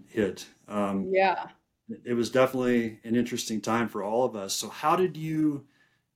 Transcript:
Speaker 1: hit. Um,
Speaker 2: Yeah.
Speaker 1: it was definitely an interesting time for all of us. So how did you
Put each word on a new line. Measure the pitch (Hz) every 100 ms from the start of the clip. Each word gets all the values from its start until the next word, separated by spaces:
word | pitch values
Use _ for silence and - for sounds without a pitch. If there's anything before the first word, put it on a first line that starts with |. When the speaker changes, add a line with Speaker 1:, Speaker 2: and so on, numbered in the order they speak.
| -
Speaker 1:
hit. | 117 98 90 - _ -
Um, | 104 202 196 185
Speaker 2:
Yeah. | 190 190 170 - - _ _ - - 123
Speaker 1:
it |
was | 120 110
definitely | 127 131 131 123 120 113 110
an | 117 117
interesting | 117 117 - 110
time | 113 117 113
for | 107
all | 98 113
of | 127 110
us. | 98
So | - 110
how | - 151 175
did | 185 151
you | 160 156 151 143 - _ _ _ _